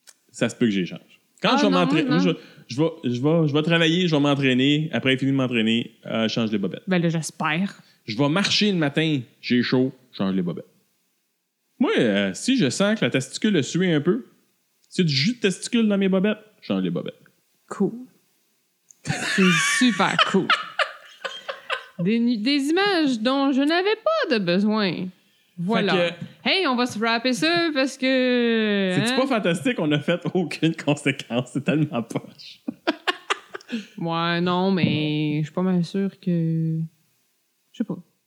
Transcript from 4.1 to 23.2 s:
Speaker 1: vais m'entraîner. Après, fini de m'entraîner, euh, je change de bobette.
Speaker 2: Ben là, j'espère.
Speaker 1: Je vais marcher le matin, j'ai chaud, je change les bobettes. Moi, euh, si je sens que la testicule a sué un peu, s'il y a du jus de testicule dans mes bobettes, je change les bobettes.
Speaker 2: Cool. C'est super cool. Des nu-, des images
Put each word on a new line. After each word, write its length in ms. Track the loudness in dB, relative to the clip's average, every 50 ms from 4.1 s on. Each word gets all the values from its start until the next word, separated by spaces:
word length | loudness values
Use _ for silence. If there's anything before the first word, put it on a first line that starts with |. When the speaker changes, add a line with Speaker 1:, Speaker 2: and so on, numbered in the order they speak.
| 2
Speaker 1:
vais 60 | 2
m'entraîner. 720 | 2 2 2 2 2 2 4 4 4 4 2 2 0 -2 -4
Après, 240 | -2 0 0 0
fini 140 | 2 2 0 0
de 40 |
m'entraîner, 560 | 0 0 0 0 0 2 2 2 0 -2 -4 -12 _ -12
euh, 240 | -6 -4 -2 -2 0
je 60 | 0
change 160 | -2 -2 -2
de 80 | -2 -2
bobette. 240 | -2 -4 -6 -8 -4
Speaker 2:
Ben 120 | -2 0 0
là, 80 | 0 0
j'espère. 720 | -2 -2 -6 -8 -8 _ -4 -2 -2 -2 -2 -4 -6 -12 -20 _ _ _ _
Speaker 1:
Je 140 | -10 -2 0
vais 100 | 0 2
marcher 420 | 2 0 0 0 0 2 2 2
le 60 | 2
matin, 440 | 2 0 0 0 0 0 0 0 -2 -4 -10 _ _
j'ai 220 | -4 0 2 2 2
chaud, 300 | 2 2 2 2 0 -2 -8 _ _ _
je 60 | -4
change 160 | -4 -2 0
les 80 | -2 -2
bobettes. 240 | -4 -6 -8 -12 -16 _ _ _ _ _ _ _ _ _ _ _ _ _ _ _ _ _ _ _ _ _ _
Moi, 120 | 0 2 2 2
euh, 320 | 2 2 2 2 0 0 -4
si 240 | -4 -2 0 2 2
je 100 | 2 0
sens 320 | 2 0 0 0 2 0
que 40 | 0
la 40 | 0
testicule 460 | 0 -2 -4 -4 -10 -2 0 2 2
a 60 | 2 0
sué 280 | 0 0 0 2 2 2
un 80 | 2 2
peu, 240 | 2 0 0 -2 -10 _ _ _ _ _ _ _ _ _ _ _ _
s'il 140 | -2 0 0
y 20 |
a 20 | 2
du 60 | 2
jus 200 | 2 0 0 -2
de 40 | 0
testicule 480 | 0 -2 -2 -2 -8 -2 0 2 2 2
dans 80 | 2
mes 140 | 2 2 2
bobettes, 260 | 2 2 2 0 -2 -2 -8 -20 _ _
je 60 | -8
change 160 | -4 -2 -2 -2
les 80 | -2
bobettes. 240 | -2 -4 -6 -8 -12 -14 _ _ _ _ _ _ _ _ _ _
Speaker 2:
Cool. 220 | -4 -2 -2 -2 -2 -6 -14 -18 _ _ _ _ _ _ _ _ _ _ _ _ _ _ _ _ -20 _ _
C'est 360 | -8 -6 -6 -4 -2 0 2 4 4 4 2 2 0 0 0
super 380 | 0 0 2 2 0 0 2 0 0 2
cool. 160 | 2 0 0 2 0 -2 -2 -10 -6 -6 -6 -6 -6 -16 -20 -20 -20 -14 -14 -14 -14 -12 -12 -12 -12 -12 -8 -8 -8 -8 -8 -16 _ -4
Des 200 | -2 0 2 2
nu-, 200 | 2 0 0 0
des 320 | 0 0 0 0 0 0
images 500 | 0 2 2 2 2 2 2 0 0 0